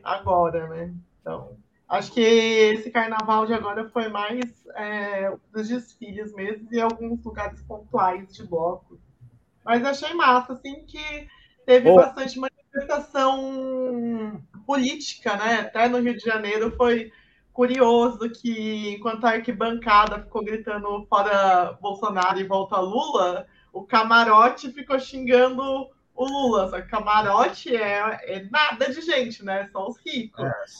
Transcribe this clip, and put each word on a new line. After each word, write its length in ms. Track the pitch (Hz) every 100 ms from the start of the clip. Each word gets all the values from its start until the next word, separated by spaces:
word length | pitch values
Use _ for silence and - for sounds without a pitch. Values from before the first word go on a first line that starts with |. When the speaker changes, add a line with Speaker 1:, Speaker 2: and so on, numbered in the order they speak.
Speaker 1:
agora, 640 | - 196 196 175 170 165 160
né? 260 | 165 170 175 - _
Então, 360 | 160 165 - - _ _ _
acho 240 | 190 202
que 80 | 240
esse 720 | 226 226 226 220 214 220 240
carnaval 520 | 233 226 220 214 214 220
de 80 |
agora 340 | 226 208 208 226
foi 180 | 240 220
mais, 360 | 208 208 247 240 - - 208
é, 580 | 208 208 202 196 196 - _
dos 160 | 214 214
desfiles 640 | 247 233 _ 202 196 214
mesmo 360 | 202 202 214 220
e 100 | 233
alguns 440 | 226 226 233 233
lugares 360 | 226 202 202 -
pontuais 720 | - 214 214 226 185 185 190
de 100 | -
bloco. 560 | 180 170 170 185 _ - _ _ - _ _ _
Mas 200 | 214 240
achei 300 | 277 277 302
massa, 380 | 339 277 247 247
assim, 320 | 254 277 285 -
que 400 | 302 302 302 294 _ _ _ -
teve 240 | 254 240
Speaker 2:
Ô. 60 | 180
Speaker 1:
bastante 420 | - 277 262 254
manifestação 2000 | 262 - _ 277 277 294 294 277 262 269 269 269 262 262 254 240 233 226 214 190 - - -
política, 720 | 277 254 311 - - 226 196
né? 240 | 226 220
Até 280 | 214 220 240
no 100 | 247
Rio 160 | 240 233
de 80 |
Janeiro 480 | 226 220 208 214 226 -
foi 360 | 240 233 226 - _ _ _
curioso 800 | - 247 262 233 233 247 233 233
que, 640 | - 240 220 214 214 208
enquanto 300 | 208 233 220
a 60 | 233
arquibancada 880 | 226 233 196 226 233 226 214 214 208
ficou 220 | - 214
gritando 600 | 208 220 220 208 208 202 208
"Fora 680 | 208 208 196 190 180 175 -
Bolsonaro 600 | 202 196 208 190 180 190
e 40 |
volta 340 | 190 196 185 196
Lula", 680 | 185 233 294 226 180 180 - _ _
o 100 | 190
camarote 880 | - 226 226 233 226 214 240 - 285
ficou 260 | 285 254 269
xingando 640 | - 269 247 247 262 254 269 269 262 _ _
o 100 | -
Lula. 440 | 269 277 254 202 185
Só 100 | 180
que 80 | -
camarote 840 | 214 208 214 208 208 349 - 302 233
é, 220 | 202 202 214 -
é 240 | - 190 196
nada 400 | 294 294 226 277
de 80 | 294
gente, 440 | 330 277 233 -
né? 240 | 196 196 202
Só 160 | 196 202
os 80 | -
ricos. 460 | 320 277 226 -
Speaker 3:
É, 80 | 175 - 587 -